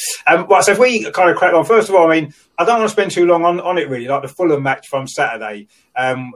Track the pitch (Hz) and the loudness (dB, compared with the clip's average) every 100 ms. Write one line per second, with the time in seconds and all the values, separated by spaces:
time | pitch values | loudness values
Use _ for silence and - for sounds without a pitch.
0 | - - - 175 175 233 202 202 254 233 | -10 -6 0 0 2 2 4 4 2 0
1 | - - 180 156 180 214 - 220 214 190 | -4 0 2 2 2 2 2 2 4 4
2 | 165 160 147 - _ - 175 233 214 214 | 4 2 -2 -12 _ -4 0 2 0 -2
3 | 190 180 175 170 170 175 175 180 143 127 | -2 2 2 4 2 0 -2 -4 -4 -6
4 | 120 139 135 - 175 143 135 131 - 135 | -4 -6 -6 -4 0 0 -2 -4 -6 -8
5 | 131 - 131 113 107 104 101 _ _ 127 | -6 -4 -4 -4 -10 -12 -16 _ _ -4
6 | 131 127 127 | -4 -4 -8